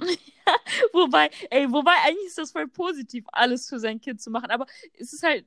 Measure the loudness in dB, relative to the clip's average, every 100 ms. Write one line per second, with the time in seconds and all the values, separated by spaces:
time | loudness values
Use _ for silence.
0 | -4 -6 _ _ 0 0 -2 0 2 4
1 | 4 4 4 0 -2 0 2 2 4 4
2 | 4 0 -8 -10 -8 -8 -8 -6 -4 -4
3 | -10 -12 -6 0 2 2 -6 -6 -6 -6
4 | -10 -12 -8 -8 -4 -6 -6 -14 -20 _
5 | -16 -2 -2 -2